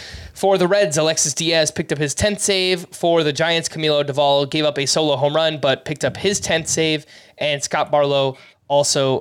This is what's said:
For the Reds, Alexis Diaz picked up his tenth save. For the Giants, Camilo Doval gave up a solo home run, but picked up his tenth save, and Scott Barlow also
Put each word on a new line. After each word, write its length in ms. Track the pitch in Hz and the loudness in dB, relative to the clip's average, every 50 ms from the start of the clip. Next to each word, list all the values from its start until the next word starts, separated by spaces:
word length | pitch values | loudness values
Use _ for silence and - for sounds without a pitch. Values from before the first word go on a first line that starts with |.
| - - - - - - - | -16 -16 -16 -16 -16 -16 -6
For 240 | - - 190 196 | -2 2 2 4
the 100 | 185 180 | 4 4
Reds, 300 | 175 185 202 208 185 147 | 2 2 2 2 2 0
Alexis 380 | 160 156 160 160 156 - 151 135 | 0 0 0 0 0 -2 -2 -4
Diaz 360 | - 165 160 165 165 156 151 | -4 -2 0 2 2 2 0
picked 220 | - - 165 - 160 | -2 -4 -4 -4 -4
up 60 | 143 | -2
his 160 | 151 143 - | -2 -4 -2
tenth 260 | - - 208 208 196 | -2 -2 -2 -2 -2
save. 460 | - - 202 190 185 185 185 175 180 - | -2 0 0 0 2 0 0 -2 -4 -8
For 320 | - - - 175 170 170 160 | -8 -4 0 2 2 2 2
the 100 | 151 147 | 2 0
Giants, 340 | 131 160 165 170 165 160 - | 0 0 0 0 0 -2 -4
Camilo 340 | - 160 156 151 151 147 143 | -6 -4 -2 0 2 2 0
Doval 460 | 143 135 135 147 143 139 139 143 135 | 0 0 0 2 4 4 2 2 0
gave 140 | - 156 151 | 0 0 0
up 140 | 147 - 147 | 0 0 -2
a 80 | 139 | -2
solo 300 | 131 - 170 160 151 143 | -2 0 0 2 2 2
home 200 | 127 135 147 147 | 2 0 0 2
run, 220 | 156 160 160 151 147 | 2 0 0 0 0
but 260 | 127 143 165 160 - | 0 0 0 0 -2
picked 200 | - 160 - - | -6 -6 -4 -2
up 120 | 139 - | -4 -2
his 240 | - - 190 208 196 | -2 -2 -2 -2 -2
tenth 280 | - - 180 160 160 - | -2 -2 -2 -2 -2 -2
save, 360 | - - 160 160 156 151 147 - - - - - _ | -2 0 0 0 0 -2 -4 -8 -20 -20 -20 -20 _
and 260 | - 135 147 147 139 131 | -6 -4 -2 -2 -4 -4
Scott 280 | - - 160 147 - | -4 -2 -2 -2 0
Barlow 480 | 147 147 143 143 143 139 135 135 127 - - - _ _ _ - | 2 2 2 2 2 2 0 0 -2 -6 -12 -20 _ _ _ 0
also 520 | 143 143 143 - - 151 135 135 131 - | 0 2 2 2 2 2 2 2 0 0